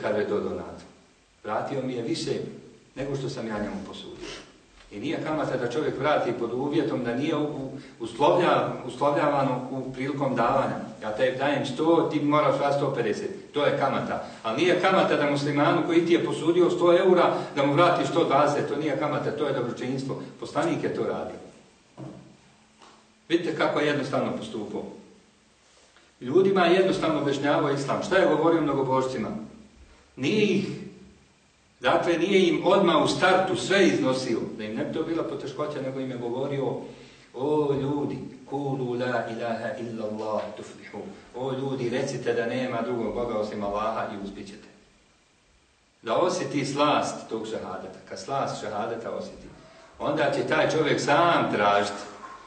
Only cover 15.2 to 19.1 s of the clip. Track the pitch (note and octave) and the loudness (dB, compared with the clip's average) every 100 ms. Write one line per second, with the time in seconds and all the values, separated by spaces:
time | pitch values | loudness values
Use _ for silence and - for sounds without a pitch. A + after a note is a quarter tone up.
15.2 | C#3+ C#3+ D3 C#3+ D#3 F3 D#3+ E3+ E3+ E3 | 2 0 0 2 4 2 4 4 6 4
16.2 | - - D#3 F3 E3 - F3 F3 G3 F3 | 2 0 2 4 4 4 6 6 6 6
17.2 | D#3 - - C#3+ C#3 D3 F3 D#3 C3+ E3+ | 4 2 -4 0 2 6 4 4 2 2
18.2 | D3+ C#3+ C#3+ - - - D#3 - D3+ | 2 4 4 2 -2 -2 -2 -2 -2